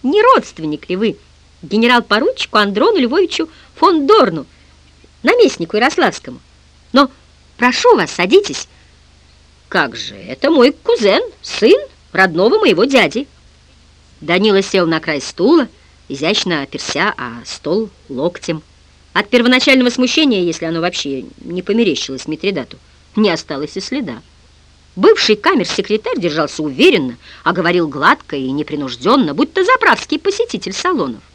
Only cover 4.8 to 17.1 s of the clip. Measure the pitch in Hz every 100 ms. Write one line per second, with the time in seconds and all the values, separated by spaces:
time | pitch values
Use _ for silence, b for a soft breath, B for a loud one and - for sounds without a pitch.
4.8 | _ _ _ _ 240 480 370 - 170 208
5.8 | 247 - 233 - - 127 _ _ _ _
6.8 | _ 254 269 b b _ _ - 247 247
7.8 | 494 339 160 - 185 359 403 - - b
8.8 | b b _ _ _ _ _ _ _ 190
9.8 | 135 - - 101 95 127 277 320 - -
10.8 | - 466 202 226 466 - - - 233 508
11.8 | 587 _ _ - 190 160 214 427 381 170
12.8 | 262 269 165 220 285 _ _ _ _ _
13.8 | _ _ _ _ 160 180 214 196 190 190
14.8 | 170 160 160 147 - - 202 330 240 b
15.8 | b b _ 139 156 208 185 160 135 139
16.8 | - 147 202